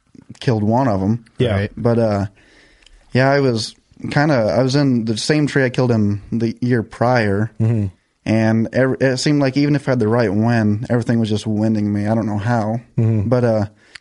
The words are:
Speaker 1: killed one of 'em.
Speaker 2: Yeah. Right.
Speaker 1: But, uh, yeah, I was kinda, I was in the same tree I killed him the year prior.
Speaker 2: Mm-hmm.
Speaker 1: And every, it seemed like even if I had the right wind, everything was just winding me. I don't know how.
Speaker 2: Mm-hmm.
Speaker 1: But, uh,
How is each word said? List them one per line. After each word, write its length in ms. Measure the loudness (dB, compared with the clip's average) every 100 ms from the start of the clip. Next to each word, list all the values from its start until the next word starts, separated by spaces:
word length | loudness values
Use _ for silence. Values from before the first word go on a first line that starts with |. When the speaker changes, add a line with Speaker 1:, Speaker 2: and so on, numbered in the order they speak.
| _ -20 -20 -10
Speaker 1:
killed 220 | -2 0
one 240 | 2 0 2
of 140 | 0
'em. 240 | 0 -2 -4 -4
Speaker 2:
Yeah. 160 | -2 0
Right. 160 | -2 -2
Speaker 1:
But, 220 | 0 2
uh, 280 | 2 0 -4 _ _ _ _ _ _ -20 _
yeah, 180 | 0 2
I 80 | 2
was 360 | 2 0 -4 -14 _ -14 -6
kinda, 240 | 0 2 2
I 260 | 2 2
was 140 | 2 2
in 300 | 2 0 -2
the 120 | -4
same 300 | -2 0 0
tree 160 | 0
I 60 | 0
killed 220 | 0 0
him 300 | 2 0 -2 -4
the 240 | -4 -4 -4
year 220 | -2 -2
prior. 680 | -2 -2 0 2 2 0 -2 -2
Speaker 2:
Mm-hmm. 280 | 0 0 -2 -6 _ _
Speaker 1:
And 460 | -2 0 2 2 0
every, 240 | 0 0 0
it 180 | 0 0
seemed 240 | 0 2
like 160 | 0 2
even 180 | 0 0
if 120 | 0
I 60 |
had 60 | 0
the 80 | 2
right 240 | 2 2
wind, 540 | 2 2 2 2 0 -2
everything 280 | -2 0 0
was 100 | 0
just 180 | -2 -2
winding 440 | -2 0 0 -2
me. 140 | -2 -2
I 60 |
don't 140 | -2 -2
know 100 | -4
how. 420 | -2 -2 -2 -4 -6 -2
Speaker 2:
Mm-hmm. 320 | 0 0 0
Speaker 1:
But, 140 | 0
uh, 220 | 2 0 -2 -8 _ -20